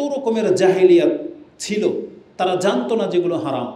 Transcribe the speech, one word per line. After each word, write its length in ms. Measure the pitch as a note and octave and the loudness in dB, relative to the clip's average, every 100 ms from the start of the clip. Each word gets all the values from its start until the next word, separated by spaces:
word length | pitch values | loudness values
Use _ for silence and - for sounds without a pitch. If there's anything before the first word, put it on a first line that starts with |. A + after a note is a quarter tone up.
| C#4+ | -6
রকমের 340 | C#4 A3+ A3 G3 F#3 | -4 -4 -2 0 2
জাহেলিয়াত 580 | F#3+ F#3 F3+ E3+ D3+ D3+ - - - - | 2 4 6 6 4 0 -6 -14 -20 -14
ছিল 240 | - G#3 F#3+ - - - - - | -6 -2 -2 -4 -8 -14 -16 -6
তারা 160 | F#3 F3 | -2 0
জানতো 380 | G3 B3 A#3+ - | 0 -2 -2 -2
না 100 | - | 0
যেগুলো 300 | F3 E3+ E3 | 0 0 -2
হারাম। 300 | C#3+ B2+ A#2+ | -4 -6 -6